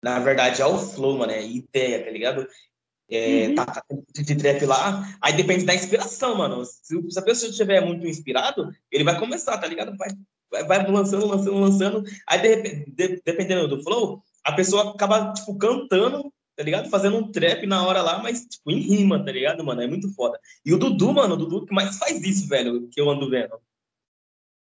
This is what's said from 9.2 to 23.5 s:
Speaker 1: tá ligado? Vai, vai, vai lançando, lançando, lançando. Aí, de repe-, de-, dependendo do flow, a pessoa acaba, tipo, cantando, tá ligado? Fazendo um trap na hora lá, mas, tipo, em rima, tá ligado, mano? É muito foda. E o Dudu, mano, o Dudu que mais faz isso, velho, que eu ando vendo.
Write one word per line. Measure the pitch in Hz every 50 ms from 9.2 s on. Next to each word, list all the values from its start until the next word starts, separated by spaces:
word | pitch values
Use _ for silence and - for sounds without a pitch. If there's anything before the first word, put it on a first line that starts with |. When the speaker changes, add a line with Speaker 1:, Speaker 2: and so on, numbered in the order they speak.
| 220 233 302 349 - - 226 208
Speaker 1:
tá | 185
ligado? | 165 170 170 - - 196
Vai, | 196 - 202 196 - - _ _ _ _ _
vai, | - - 131
vai | - 185 196 190 196
lançando, | 196 208 190 196 196 190 214
lançando, | 208 196 196 196 196 202 196
lançando. | 196 196 196 196 190 202 214 220 202 - - - - -
Aí, | 156 185
de | - 226
repe-, | 220 220 208 - - 147 147 139
de-, | - - 180 185 180 - _
dependendo | 165 170 165 190 180 185 180 165 143
do | 139 135
flow, | 147 165 208 240 220 190 - - _ _ _ _ _
a | 147
pessoa | 151 165 185 180 202 202 208 208
acaba, | 208 - 208 196 214 220 196 -
tipo, | - - - - 196
cantando, | 196 202 220 254 277 - - 190 185 214 247 277 294 285 - _ _ _ _ _
tá | - 147
ligado? | 156 160 202 202 -
Fazendo | - 196 196 202 214
um | 226 214 214
trap | - 175 160 170 - - -
na | 196 196 185 180
hora | 185 185 190
lá, | 175 165 170 196
mas, | 220 233 240 - -
tipo, | _ - - _ 147
em | - -
rima, | - - 202 208 202 196 170 147 147
tá | 143
ligado, | 127 123 127 147 160 - 156
mano? | 143 123 120
É | 120
muito | 123 156 196 196 - -
foda. | - 123 120 - - _ _ - _ _
E | 143 170
o | 175
Dudu, | - 269 196 - 180 240
mano, | 285 285 262 202 170
o | 156
Dudu | 156 160 170 208 -
que | - 196
mais | 190 196 - - -
faz | - 285 320 214 170
isso, | 196 196 196 180 147
velho, | 143 131 123 120 120 120 120 -
que | - 143
eu | 147 147
ando | 143 139 139 131
vendo. | 127 123 113 107